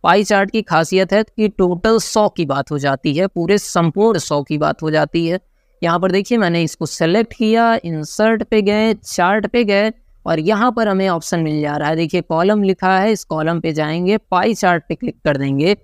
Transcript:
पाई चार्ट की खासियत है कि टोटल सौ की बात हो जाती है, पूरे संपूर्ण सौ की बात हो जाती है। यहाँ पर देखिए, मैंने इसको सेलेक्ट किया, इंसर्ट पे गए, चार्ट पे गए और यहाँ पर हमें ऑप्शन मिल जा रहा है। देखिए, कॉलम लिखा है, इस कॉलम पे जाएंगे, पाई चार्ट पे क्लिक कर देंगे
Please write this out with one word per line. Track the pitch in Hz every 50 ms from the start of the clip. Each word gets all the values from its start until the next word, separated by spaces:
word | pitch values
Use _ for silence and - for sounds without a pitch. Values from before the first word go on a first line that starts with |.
| -
पाई | 175 180 208 208
चार्ट | - 208 196 196 196
की | - 220 202
खासियत | - 170 160 165 - 190 185 190 175
है | 196 208 220
कि | _ _ - 214 208
टोटल | - - 190 180 180 170 - 220 226 220
सौ | - - - 220 208 202
की | _ - 165
बात | 139 135 139 135 -
हो | 151 143
जाती | 139 143 135 131 - 139 139
है, | 156 185 190
पूरे | _ 175 165 170 202 208
संपूर्ण | - - - 180 170 160 - 196 214 226 214 165
सौ | - - 151 147
की | 139 _ 151 147
बात | 151 151 151 -
हो | 156 156
जाती | 156 156 151 147 - 165 170
है। | 165 175 185 _ _ _ _ _ _ _ _
यहाँ | - 170 165 175
पर | 180 190
देखिए, | 180 196 196 - 240 226
मैंने | 202 175 170 170
इसको | 165 156 - _ 165 151
सेलेक्ट | - - 165 160 180 226 226 - -
किया, | _ 226 214 220 226 233 233 226
इंसर्ट | - - 170 165 156 151 - - - 214 220 226 220 -
पे | _ 226 214
गए, | 196 196 208 214 220 226 214
चार्ट | 214 - - - - 175 180 202 220 208 -
पे | - 240 240
गए | 202 202 196 208 220 220 _ _ _ _ _ _
और | 165 165 156
यहाँ | 156 180 220 202 233 254
पर | 220 240 226 208
हमें | 190 190 190 190
ऑप्शन | 175 165 - - 185 170
मिल | 165 156 151 151
जा | 147 147 147
रहा | 147 151 147
है। | 160
देखिए, | 160 170 156 - 180
कॉलम | 165 _ 165 165 175 196 214 208
लिखा | 202 190 185 _ 190 185 190 185
है, | 196 220
इस | 220 - -
कॉलम | _ 156 156 156 160 170 165
पे | 160 165
जाएंगे, | 151 156 151 151 160 170 180 185 214 220
पाई | _ _ 190 175 190 226 214
चार्ट | - - 185 175 160 - -
पे | 156
क्लिक | - - 151 - _ _
कर | 151 143 135
देंगे | 139 139 139 139 151 185 202 -